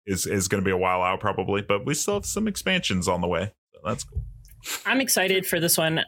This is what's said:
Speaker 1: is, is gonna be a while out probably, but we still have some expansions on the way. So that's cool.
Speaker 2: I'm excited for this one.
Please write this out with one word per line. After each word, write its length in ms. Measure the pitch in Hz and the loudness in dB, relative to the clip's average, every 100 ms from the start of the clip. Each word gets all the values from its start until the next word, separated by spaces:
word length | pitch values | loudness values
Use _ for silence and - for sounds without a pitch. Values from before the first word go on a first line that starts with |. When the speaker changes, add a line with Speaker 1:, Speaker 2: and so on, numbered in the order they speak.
| - | -4
Speaker 1:
is, 200 | 92 - | -4 0
is 200 | 98 92 | 0 2
gonna 160 | 104 | 0
be 80 | 95 | 2
a 60 | 92 | 2
while 240 | 92 92 | 2 2
out 160 | 90 95 | 2 0
probably, 420 | 107 - 95 101 | -2 -2 0 -2
but 220 | 101 101 127 | 0 0 0
we 80 | |
still 220 | 151 - 202 | -2 0 -2
have 100 | 202 | -2
some 220 | - 214 | -2 -2
expansions 600 | 196 - 185 - 92 85 | -2 -2 0 0 0 0
on 140 | 87 | 0
the 60 | 87 | 0
way. 260 | 85 101 - _ | 0 -2 -6 _
So 60 | - 82 | -10 -6
that's 180 | 120 | -6
cool. 200 | - - - - - - - - 202 | -6 -8 -10 -14 -20 -18 -10 -6 -2
Speaker 2:
I'm 160 | 247 | 0
excited 440 | 269 - 190 190 185 | 2 2 2 2 2
for 140 | 175 | 0
this 180 | 170 175 | 2 2
one. 240 | 160 160 | 2 2